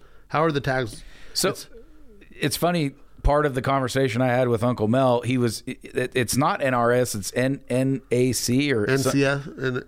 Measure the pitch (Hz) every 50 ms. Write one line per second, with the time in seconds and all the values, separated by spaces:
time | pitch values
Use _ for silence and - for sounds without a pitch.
0 | - - - - - - - 143 160 165 147 139 113 139 131 131 127 107 - -
1 | - - - - - - - - - 190 - - - - - - - - - -
2 | - - - - - - - - 165 147 - - 165 175 175 170 147 139 - -
3 | - - - - - 139 143 147 151 147 123 131 113 139 135 135 131 123 - 135
4 | 135 127 110 120 131 123 120 127 131 123 117 101 120 123 120 101 107 107 117 135
5 | 135 127 120 120 - 120 131 127 120 117 104 - - 131 - - - - - 123
6 | 127 127 - 127 120 - - 131 147 170 202 - 143 131 127 120 117 120 120 123
7 | 127 120 - 104 95 - - 123 127 131 139 - - - 123 127 131 135 135 127
8 | - - 117 123 127 131 110 - - - 123 135 143 143 135 113 104 131 135 135
9 | 131 131 135 139 139 135 143 143 139 - - - 131 131 123 127 -